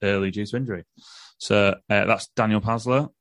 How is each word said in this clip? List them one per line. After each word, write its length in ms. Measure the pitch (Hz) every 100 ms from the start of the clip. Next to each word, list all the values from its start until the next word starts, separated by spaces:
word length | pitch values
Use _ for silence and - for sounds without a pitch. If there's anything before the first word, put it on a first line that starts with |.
early 280 | 101 101 98
due 140 | 101
to 120 | 104 120
injury. 280 | 131 90 - _ - - - _
So, 260 | - 107 101
uh, 360 | 95 - 101
that's 220 | 98 107 - -
Daniel 240 | 110 107
Paslew, 440 | 107 113 117 131
uh, 40 | 147 -